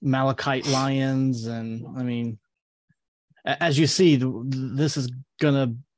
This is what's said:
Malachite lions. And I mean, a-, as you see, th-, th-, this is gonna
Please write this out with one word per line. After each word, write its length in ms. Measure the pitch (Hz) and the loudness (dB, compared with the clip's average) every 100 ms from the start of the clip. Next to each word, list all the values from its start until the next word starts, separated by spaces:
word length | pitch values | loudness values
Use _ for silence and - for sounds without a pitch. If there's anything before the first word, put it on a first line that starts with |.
Malachite 640 | 143 131 135 127 - 131 143 | -2 2 2 0 -2 -2 0
lions. 800 | 131 135 135 135 131 135 123 113 | 0 2 0 0 0 0 -2 -4
And 380 | 117 113 113 117 131 | -8 -8 -10 -10 -8
I 60 | |
mean, 360 | 123 120 117 110 _ _ _ _ _ _ _ _ _ _ | -6 -4 -6 -8 _ _ _ _ _ _ _ _ _ _
a-, 180 | - 139 | -6 -2
as 160 | 170 143 | 2 4
you 80 | 151 | 4
see, 320 | - 180 139 | 6 6 6
th-, 140 | 131 113 127 | 2 -4 -4
th-, 200 | 131 131 | -4 -4
this 220 | 135 151 147 | 0 0 0
is 140 | 127 127 - - | -6 -8 -16 -2
gonna 340 | 151 139 131 117 - | 2 2 0 -4 -12